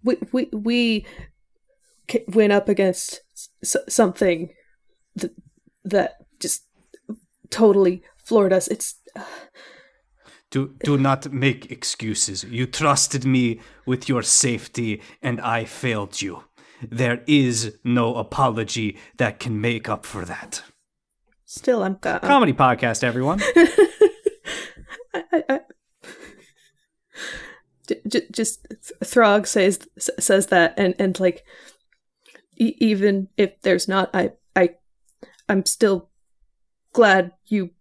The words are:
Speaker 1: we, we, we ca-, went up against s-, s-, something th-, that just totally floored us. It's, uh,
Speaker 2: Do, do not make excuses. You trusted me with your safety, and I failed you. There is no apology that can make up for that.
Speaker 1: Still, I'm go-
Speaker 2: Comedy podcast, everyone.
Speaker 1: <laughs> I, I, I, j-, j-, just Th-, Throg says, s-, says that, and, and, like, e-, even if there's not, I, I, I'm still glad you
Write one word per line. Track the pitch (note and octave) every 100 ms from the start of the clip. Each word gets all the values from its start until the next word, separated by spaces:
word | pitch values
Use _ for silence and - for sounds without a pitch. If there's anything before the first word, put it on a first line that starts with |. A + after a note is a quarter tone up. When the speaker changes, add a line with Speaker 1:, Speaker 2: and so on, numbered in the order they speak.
Speaker 1:
we, | G#3+ B3 -
we, | B3+ -
we | G#3+ G#3+ A#3+ A#3 A3 - - - _ _ _ _ _ _ _ -
ca-, | A#3 -
went | G3 G#3
up | G3+ G3+
against | G3+ F#3+ F3+ - - _
s-, | - - _ -
s-, | - -
something | - G#3+ - G3 E3+ E3+ _ _ _ _ _ _ G#3
th-, | - - _ _ _ _
that | G3 G3 - - _ _
just | - - _ _ _ - - A3 _ _ -
totally | - A3 G3 F#3 F3+ _ _
floored | - A3+ G3
us. | F#3 -
It's, | G#3+ - - _ -
uh, | - - - _ - - _ _ _ _ _ _ _
Speaker 2:
Do, | C#3 C3+ -
do | - C#3+
not | C3+ C3+ C#3+
make | C#3 C#3 C#3 -
excuses. | - - - A2 A2 - F#2
You | F#2 A#2+ B2+
trusted | - D3+ C#3 - C#3+
me | C3 C3 A#2+ A2+ - -
with | - B2+ -
your | B2+
safety, | G#2+ - B2+ A#2 - - A2+ G#2 - -
and | C3 A#2+
I | B2 A2+
failed | A2+ - C3 A2 G2+ -
you. | G2 E2+ - _ _ _ A#2
There | A#2 B2+ A#2+ A#2+
is | D3 C3 A2+ A2 -
no | B2 A#2+ A#2
apology | A#2 A2 - C3 A2 G#2+ - G#2+ - - _
that | A#2 -
can | B2 G#2+
make | A#2 A#2 A2+
up | G#2 -
for | G#2
that. | F2 F#2 - - - _ _ _ _ _ _ _
Speaker 1:
Still, | _ - - A#3+
I'm | F#3+ F#3+
go- | - -
Speaker 2:
Comedy | - C#4 G#3
podcast, | - C3 A#2+ A#2+ A2+
everyone. | B2 A#2+ C3 F#3 C#5+
Speaker 1:
<laughs> | B4 E4 - F4+ - G#4 - - - - - - - - - B4
I, | - E4
I, | E4 -
I, | C#4 - _ _ _ - - - - _ _ _ _ _ _ _ - - - - - _ _ -
j-, | - G#3+
j-, | A#3+ -
just | - A3 - -
Th-, | - - -
Throg | - - A3 G#3 G3+
says, | G#3+ F#3+ F#3+ - -
s-, | - -
says | - G3 F#3+
that, | F3+ E3+ -
and, | F#3+ F#3
and, | G3 F#3
like, | F#3 F3 _ - - _ _ _ _ _ _ - _ _
e-, | A3+ -
even | A3 G#3 G3+ G3 F#3+ -
if | G3 _
there's | - F3+ -
not, | F#3+ F#3
I, | F#3+ - - _
I, | - F3+ - _ _ _ _ - _ -
I'm | G3 G3
still | - A3 F#3+ - _ _ _ _ _ _ _ _
glad | - A3 F#3+ F#3 _ _
you | G#3 F3+ _